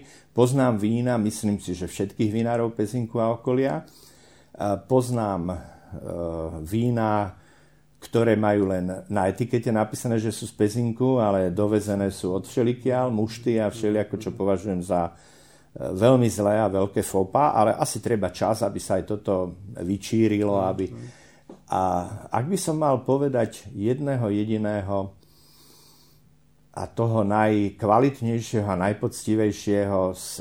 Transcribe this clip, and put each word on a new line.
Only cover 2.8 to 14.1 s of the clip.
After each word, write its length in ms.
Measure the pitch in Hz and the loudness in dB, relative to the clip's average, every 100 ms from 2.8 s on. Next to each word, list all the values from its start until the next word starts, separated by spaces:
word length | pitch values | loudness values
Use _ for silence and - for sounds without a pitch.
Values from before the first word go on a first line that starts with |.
| 104 127 113 120 | -2 -2 -4 0
a 160 | 113 117 | 0 0
okolia. 480 | - 127 135 156 - - - - - - _ - | 0 0 0 -2 -8 -20 -20 -20 -20 -20 _ -6
A 240 | 101 98 | -2 -2
poznám, 720 | - 131 123 120 104 95 85 | 2 2 2 0 0 -2 -4
e, 60 | 87 - - - 71 - 85 85 82 80 80 | -6 -10 -20 -18 -12 -8 -6 -6 -6 -8 -8
vína, 720 | 78 110 123 117 110 107 98 - - _ _ _ _ _ | -4 -2 0 0 2 0 -2 -8 -20 _ _ _ _ _
ktoré 400 | - 117 117 107 | -2 2 4 4
majú 320 | 107 104 95 | 4 4 2
len 160 | 92 90 92 - | 0 -2 -6 -4
na 160 | 101 95 | 0 0
etikete 480 | - 123 120 120 110 | 0 -2 -2 0 0
napísané, 480 | 110 - 123 117 | 0 -4 -2 0
že 80 | 110 | -2
sú 160 | - 107 | -4 -8
z 80 | - | 0
Pezinku, 640 | 104 120 120 113 127 127 | 0 2 -2 0 2 4
ale 320 | 107 98 92 | 4 2 2
dovezené 640 | 87 104 107 101 98 98 - | 0 2 2 0 0 -2 -2
sú 160 | 92 | -4
od 160 | 95 - | -4 -4
všelikiaľ, 640 | - 120 123 131 127 127 | 0 0 0 -2 0 0
mušty 480 | 107 110 - 120 113 | 0 -2 -4 -2 0
a 80 | 104 | 0
všeliako, 480 | - 104 107 101 | -2 0 0 -2